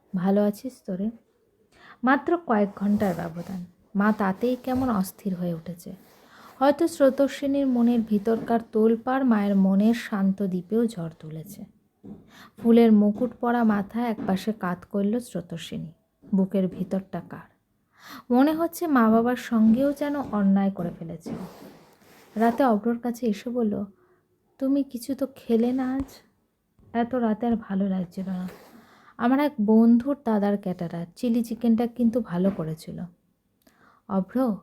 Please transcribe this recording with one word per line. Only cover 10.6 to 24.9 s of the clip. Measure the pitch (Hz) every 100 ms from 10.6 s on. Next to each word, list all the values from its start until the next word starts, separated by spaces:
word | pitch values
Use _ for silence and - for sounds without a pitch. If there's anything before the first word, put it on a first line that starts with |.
| 175 220 226
ঝড় | 180 165 160
তুলেছে। | 156 160 156 - - _ _ _ - - - - - -
ফুলের | 233 233 226
মুকুট | 214 208 208 247 -
পরা | 240 240
মাথা | 220 202 196 226 240
একপাশে | 214 214 185 -
কাত | 214 180 180 -
করল | 202 202 240
স্রোতস্বিনী। | 240 175 - 165 - - 160 - _ _ - 196
বুকের | 190 196 185
ভিতরটা | 185 180 190 190 170 -
কার? | - - _ _ _ _ _ - 269 -
মনে | 247 294
হচ্ছে | 311 330 - 339
মা | 269 220
বাবার | 226 240 247
সঙ্গেও | - 233 220 233 277
যেন | 285 294 285
অন্যায় | - 208 196 196 196
করে | 190 170 -
ফেলেছে। | 165 165 - - 185 - - - _ _ _ - _ 214
রাতে | 233 233
অভ্রর | 262 208 233 233
কাছে | 247 233 240
এসে | 202 240
বলল, | 240 214 202 202 - _ _ _ _ _ -
"তুমি | 269 277
কিছু | 269